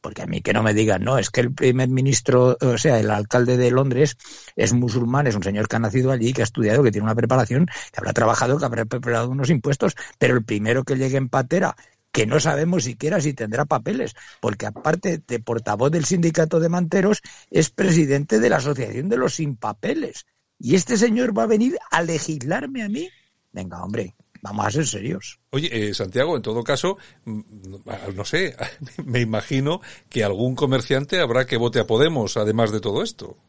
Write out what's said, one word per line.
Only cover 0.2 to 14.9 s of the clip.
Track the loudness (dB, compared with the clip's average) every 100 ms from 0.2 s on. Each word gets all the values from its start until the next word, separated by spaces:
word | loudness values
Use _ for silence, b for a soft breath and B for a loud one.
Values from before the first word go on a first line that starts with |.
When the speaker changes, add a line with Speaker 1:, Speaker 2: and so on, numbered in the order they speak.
Speaker 1:
a | -8
mí | -6
que | 0
no | 2
me | 2
digan, | 4 2 2
no, | 2 0
es | 0
que | 0
el | 0
primer | 2 2 2 2
ministro, | 2 2 2 4 4 4 4
o | 2 2
sea, | 4 4
el | 2
alcalde | 0 2 2 4 4
de | 4
Londres | 4 2 2 2 0 B B B -2
es | 2
musulmán, | 2 2 0 0 2 2
es | 0
un |
señor | -2 -2 -2
que | 0
ha |
nacido | 0 2 2
allí, | 2 0
que | 0
ha | -2
estudiado, | 0 2 4
que | 4
tiene | 2 0
una | 0
preparación, | 2 2 2 0 0
que | -2 -10 -8
habrá | -4
trabajado, | 2 2 2 2 0
que | 0
habrá | -2 -4
preparado | -4 -2 -2 -2
unos | -2 0
impuestos, | 0 0 0 -2 -2 B 0
pero | 2 2
el | 0
primero | -2 2 0
que | 0 -2
llegue | 0 0
en | 0
patera, | -2 0 0 0 -4 b b _
que | -2 2
no | 2
sabemos | 2 0 0 0
siquiera | -2 -4 -2 0
si | -2
tendrá | -4 -4 -4 0
papeles, | -2 -2 -4 -4 -8 B B
porque | -4 -4 -8
aparte | -4 -2